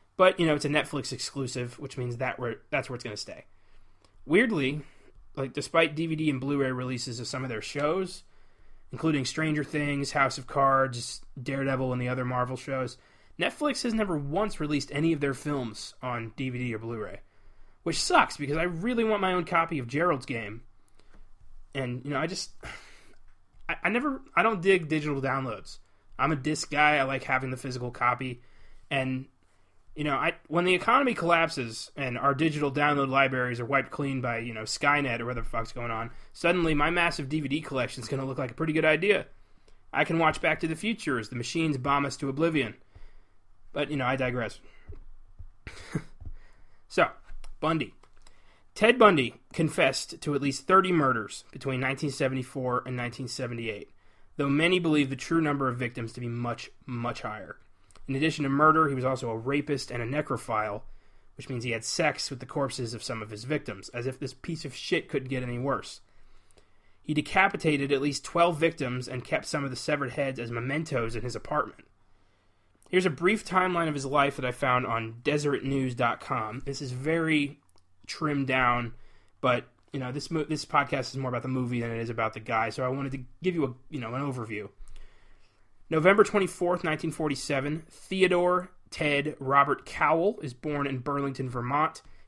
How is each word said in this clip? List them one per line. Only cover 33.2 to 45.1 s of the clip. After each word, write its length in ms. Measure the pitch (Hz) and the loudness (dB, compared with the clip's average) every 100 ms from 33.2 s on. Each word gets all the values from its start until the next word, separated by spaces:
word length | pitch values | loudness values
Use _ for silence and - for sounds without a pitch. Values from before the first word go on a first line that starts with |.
| 135 127 123 120 | 4 2 -2 -2
are 80 | 117 | 0
wiped 240 | 135 131 | 0 0
clean 300 | - 143 135 | -4 -2 -2
by, 180 | 123 117 | -2 -4
you 160 | 117 | -6
know, 80 | 113 | -6
Skynet 560 | 110 - 143 147 139 117 | -6 2 4 4 2 0
or 80 | 117 | -2
whatever 160 | 120 | -2
the 80 | 113 | -2
fuck's 220 | 120 113 | -2 -4
going 180 | 123 120 | -6 -4
on, 200 | 113 117 - - | -4 -6 -10 -16
suddenly 420 | - 170 180 165 | 0 2 4 4
my 160 | 151 151 | 4 4
massive 380 | 175 170 165 135 | 4 2 0 -2
D 120 | 156 | -2
V 80 | 139 | 0
D 120 | 147 | -2
collection 400 | 151 135 117 - | 0 -2 -2 -4
is 80 | 113 | -4
gonna 160 | 135 | -4
look 140 | 135 127 | -2 -4
like 140 | 131 | -6
a 20 | |
pretty 180 | - 156 | -2 0
good 120 | 156 | 4
idea. 420 | 156 156 196 196 - - - - - - - | 4 6 4 2 0 -14 -20 -20 -20 -20 -4
I 120 | 143 | 0
can 160 | 156 165 | 2 4
watch 200 | 156 156 | 4 4
Back 200 | 165 156 | 0 0
to 80 | 160 | 0
the 80 | 160 | -2
Future 420 | 214 220 - 123 | -2 -2 -2 -2
as 100 | 107 | -2
the 80 | 123 | -6
machines 400 | 117 165 160 135 | -4 0 0 0
bomb 300 | 135 143 139 | 2 2 0
us 100 | - | -2
to 100 | 139 | -4
oblivion. 480 | 135 165 156 113 - - - - - - - - - - | 0 2 2 0 -6 -20 -18 -16 -16 -20 -20 -20 -20 -8
But, 180 | 139 147 | -4 -2
you 60 | 143 | 0
know, 100 | 127 | 0
I 100 | 131 | 0
digress. 440 | 127 123 110 - - - - - - | 0 -2 -4 -8 -18 -20 -16 -14 -14